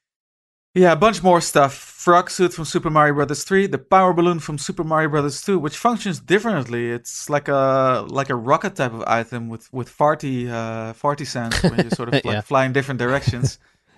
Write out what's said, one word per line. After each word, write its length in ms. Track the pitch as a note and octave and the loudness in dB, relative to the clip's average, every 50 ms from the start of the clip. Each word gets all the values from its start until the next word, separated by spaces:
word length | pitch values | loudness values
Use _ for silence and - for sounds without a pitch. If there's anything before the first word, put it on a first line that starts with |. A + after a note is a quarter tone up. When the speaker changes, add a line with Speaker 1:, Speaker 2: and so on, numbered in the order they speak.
| _ _ _ _ _ _ _ _ _ _ _ _ _ _ - | _ _ _ _ _ _ _ _ _ _ _ _ _ _ 2
Speaker 1:
Yeah, 160 | F3+ F3+ E3+ D#3+ | 4 6 6 6
a 20 | |
bunch 260 | D3+ G#3 A3+ G3+ D#3 | 4 4 2 2 2
more 180 | E3+ F#3 F3 E3+ | 4 4 4 4
stuff. 320 | D#3+ - - D3+ C#3 C3 - | 2 2 2 4 4 4 0
Frog 560 | - - - - - - F3+ F3 F3+ F3+ - | -6 -18 -20 -20 -2 2 4 4 4 4 2
suit 200 | - - F3+ F3 | 0 0 0 0
from 140 | - E3+ D#3+ | 0 -4 -8
Super 240 | - - F3 - E3 | -4 -4 -2 -2 2
Mario 240 | D#3 D3+ D3+ D3 C#3+ | 4 4 4 4 4
Brothers 300 | C#3+ C#3+ C3+ D3 - - | 2 0 -2 -4 -6 -4
three, 240 | - F#3+ F#3+ G3 | 0 0 2 2
the 100 | F#3 C#3+ | 0 -2
power 340 | C3 - _ F#3+ F#3 F#3+ F#3 | -6 0 _ 4 4 6 4
balloon 280 | F3+ E3+ E3+ F3 F3 D#3+ | 4 4 2 2 0 -2
from 180 | - - D3+ | -4 -8 -8
Super 260 | C#3+ - - F#3 - D#3+ | -8 -8 -6 -6 -6 -2
Mario 240 | D#3+ D#3+ D#3 D#3 | 0 0 2 2
Brothers 320 | D3+ D3 D3+ C#3+ D3 - - - | 2 0 0 -2 -2 -4 -6 -2
two, 160 | - G3 F3 | -2 0 0
which 180 | C#3+ D#3 - | -2 -4 -4
functions 420 | - - A#3+ A#3+ A3+ - G3+ D#3+ B2 | -2 0 0 0 -2 -4 -6 -8 -6
differently. 720 | - - F3 G#3 G#3+ A#3 G3+ D3 A#2+ A#2 A#2+ A#2 A#2+ A#2 | -2 0 0 2 2 0 -2 -2 -4 -4 -4 -4 -4 -4
It's 400 | A#2+ A#2+ - - - - - - | -6 -8 -8 -12 -14 -12 -4 -2
like 180 | D3 C#3+ D3 | -2 -2 0
a, 580 | D#3 C#3 C3+ C3+ C3+ C3+ C3+ C3 C3 B2+ G#2+ G#2 - | 0 2 2 2 2 2 2 2 2 0 0 -4 -4
like 220 | - C3+ C3+ - | -4 -4 -2 -2
a 40 | C3 | -4
rocket 400 | A#2+ A2 B2+ D3+ E3 - F#3+ F#3+ | -4 0 0 0 0 0 -4 -4
type 160 | - C3+ A#2+ | -4 -4 -4
of 120 | A2+ A2+ - | -4 -6 -2
item 460 | - A2+ A#2 A2+ - B2+ A#2+ A#2 A2+ | -2 0 0 -2 -4 -8 -10 -10 -10
with, 220 | A2+ A2 - _ | -12 -14 -16 _
with 160 | - B2+ A#2+ | -12 -12 -10
farty, 600 | - - - D3+ D3+ D#3 D3 D3 C3+ C3 B2 B2 B2 | -8 -2 0 0 2 0 0 -4 -6 -4 -4 -4 -6
uh, 440 | A#2 A2+ A2+ A2+ A2+ A2+ A2 A2+ A2+ | -6 -6 -6 -6 -8 -8 -10 -10 -8
farty 340 | - - C#3+ D3 - C#3 | -4 -2 -2 -2 -2 -6
sounds 340 | - - B2+ A#2 A2+ A2+ - | -8 -8 -6 -6 -4 -2 0
when 220 | - E3 A#2+ A#2 - | 0 0 0 0 -2
you 80 | A#2 | -4
sort 160 | - - A#2+ A#2 | -6 -6 -2 -2
of, 40 | C3+ | -2
Speaker 2:
<laughs> 120 | C3 - | 0 0
Speaker 1:
like, 0 | |
Speaker 2:
Yeah. 160 | A#2+ A2 G#2+ | -2 -4 -4
Speaker 1:
fly 240 | - - C#3 C3+ C3 | -2 0 0 2 2
in 80 | C3 B2+ | 2 0
different 260 | C#3 C3 C3 C3 A#2+ | -2 -2 -2 -4 -2
directions. 600 | A#2+ B2 C3+ C#3 - - B2+ A#2+ C#3 - - - _ | -2 0 0 0 0 -2 -2 -2 -4 -4 -6 -10 _
Speaker 2:
<laughs> 60 | _ _ _ _ _ _ | _ _ _ _ _ _